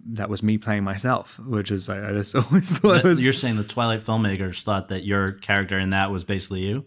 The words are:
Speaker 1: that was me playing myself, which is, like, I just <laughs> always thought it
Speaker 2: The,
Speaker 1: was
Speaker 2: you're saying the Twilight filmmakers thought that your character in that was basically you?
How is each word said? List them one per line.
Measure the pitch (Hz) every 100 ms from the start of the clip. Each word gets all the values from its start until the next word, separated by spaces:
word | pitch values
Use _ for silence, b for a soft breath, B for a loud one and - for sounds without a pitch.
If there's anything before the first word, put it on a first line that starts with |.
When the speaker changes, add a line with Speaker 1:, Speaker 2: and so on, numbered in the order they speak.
| 113
Speaker 1:
that | 110 101
was | 101
me | 107 107
playing | 110 104
myself, | 98 98 123 113 - -
which | 120 107 95
is, | 98 95
like, | 98
I | 104
just | 104 101
<laughs> | - 117
always | 175 185 175
thought | 208 170
it |
Speaker 2:
The, | 180
Speaker 1:
was | 165
Speaker 2:
you're | 127
saying | 131 127
the | 110
Twilight | 104 - 120 113
filmmakers | 110 110 104 95 95 90
thought | - 98 -
that | 95
your | 98 101 95
character | 98 - 101 92 95
in | 95
that | 98 98
was | 95
basically | 90 98 - 95 95
you? | 123